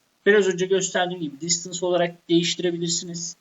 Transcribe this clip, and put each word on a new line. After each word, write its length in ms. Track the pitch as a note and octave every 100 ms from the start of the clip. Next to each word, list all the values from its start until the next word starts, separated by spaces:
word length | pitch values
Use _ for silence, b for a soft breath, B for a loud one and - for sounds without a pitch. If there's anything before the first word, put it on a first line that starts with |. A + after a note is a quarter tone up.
| _ _ -
biraz 220 | G#3 F#3+
önce 180 | F3 F#3
gösterdiğim 540 | F#3+ F3+ - F3 F3+
gibi 200 | D#3 -
distance 460 | E3+ F#3 F#3 F3 F3+
olarak 420 | F3 F3 F3 -
değiştirebilirsiniz. 1080 | E3+ E3+ - F3+ E3+ E3+ - F#3 E3+ - -